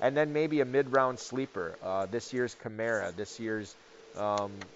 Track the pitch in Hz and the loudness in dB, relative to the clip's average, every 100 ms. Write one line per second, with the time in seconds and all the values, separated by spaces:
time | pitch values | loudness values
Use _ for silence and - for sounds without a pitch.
0 | 127 143 151 151 156 151 127 131 135 135 | 2 4 2 2 2 2 4 4 4 4
1 | 131 123 - 127 135 98 85 - 92 95 | 4 0 -6 -4 -4 -4 -6 -6 -4 -2
2 | 95 117 - 127 120 - 120 110 113 110 | 0 -4 -4 -2 -2 -2 -10 -4 0 0
3 | 92 87 101 - 113 107 98 - - - | 0 -4 -8 -6 -4 -2 -4 -12 -20 -20
4 | - 92 104 104 101 101 95 | -14 -4 0 2 0 -6 -14